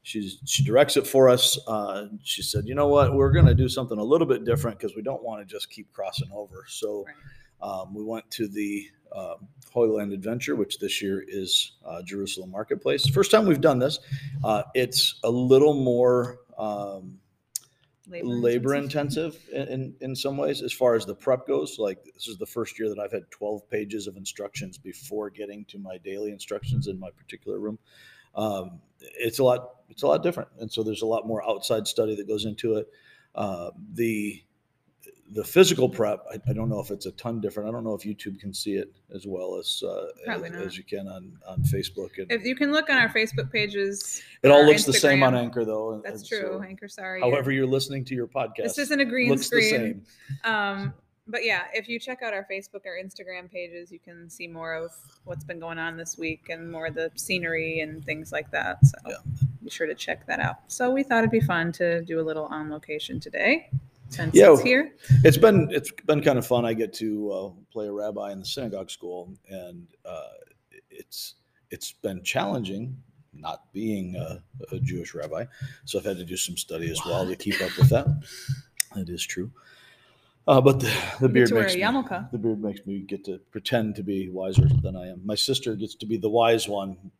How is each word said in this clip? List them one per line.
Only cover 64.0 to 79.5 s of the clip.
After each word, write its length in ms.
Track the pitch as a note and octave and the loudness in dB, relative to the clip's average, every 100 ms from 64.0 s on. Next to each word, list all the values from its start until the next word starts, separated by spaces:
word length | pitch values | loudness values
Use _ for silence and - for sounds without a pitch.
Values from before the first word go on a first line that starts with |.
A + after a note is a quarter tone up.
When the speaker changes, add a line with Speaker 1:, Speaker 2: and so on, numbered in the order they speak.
| - | -14
Speaker 2:
since 260 | - - F3 | -6 4 10
Speaker 1:
Yeah, 160 | G3 | 12
Speaker 2:
it's 80 | C#3+ | 10
here. 320 | B3 B3+ D#4 _ - B2+ | 8 2 0 _ 4 8
Speaker 1:
it's 140 | - - | 10 10
been, 300 | A3 G3 D3+ | 8 8 4
it's 180 | D3 - - - | -2 -6 -6 0
been 160 | D3 | 4
kind 160 | D3+ B2+ | 4 2
of 80 | - | 2
fun. 180 | B2 | 0
I 120 | A#2 A2 | 2 0
get 180 | G#2+ - | -4 -4
to, 360 | A2 G#2+ G#2 | -4 -4 -4
uh, 180 | F#2+ G2 F2+ G2 | -6 -8 -14 _
play 160 | A2+ G#2 | -10 -6
a 40 | |
rabbi 400 | G2+ G#2 G#2 G2+ | -6 -6 -6 -8
in 80 | G2 | -10
the 60 | F#2+ | -10
synagogue 460 | - A#2+ F#2+ F#2+ | -8 -8 -8 -10
school, 420 | - F2+ F2+ F2+ - _ | -12 -12 -12 -14 -20 _
and, 380 | F#2+ F2 F2 F2 _ - | -16 -14 -18 -20 _ -14
uh, 220 | E2 A#1 G1+ - _ _ - _ | -14 -14 -20 -20 _ _ -20 _
it's, 420 | - - - - _ _ _ _ | -20 -18 -16 -16 _ _ _ _
it's 200 | - - | -14 -14
been 280 | - G#2 F#2 | -10 -10 -6
challenging 720 | F2 - F#3+ D3+ F#2+ G2 B2 C3 _ _ _ | -4 -4 -2 -4 -6 -8 -10 -12 _ _ _
not 400 | - D2+ - _ | -14 -12 -12 _
being 420 | G2 A2 G2+ F2+ F2+ | -6 -4 -4 -6 -8
a, 280 | E2 - _ - - | -10 -12 _ -18 -10
a 80 | F2+ | -4
Jewish 360 | - F2+ E2 D#2+ | -4 -4 -8 -10
rabbi. 300 | D#2 D#2 B2 - C3+ - - | -8 -8 -10 -12 -16 -14 -6
So 120 | G2+ | -4
I've 80 | G2 | -4
had 120 | F2+ | -6
to 60 | E2+ | -8
do 120 | F#2 | -6
some 180 | - F2 | -6 -6
study 360 | - E2 E2 | -8 -6 -4
as 120 | D#2+ | -4
well 200 | E2+ F2 | -2 -2
to 60 | F#2 | -2
Speaker 2:
What? 80 | F2+ | -4
Speaker 1:
keep 200 | G#2 F#2+ | -4 -2
up 160 | F2+ F2+ | -4 6
with 100 | C3 | 6
that. 160 | A#2 - D3 - - - C3+ - - - | 6 2 -2 -6 -16 -8 -10 -10 -8 -6
That 160 | G2 F2 | -6 -8
is 140 | F2 - | -8 -8
true. 240 | - G#2+ | -6 -8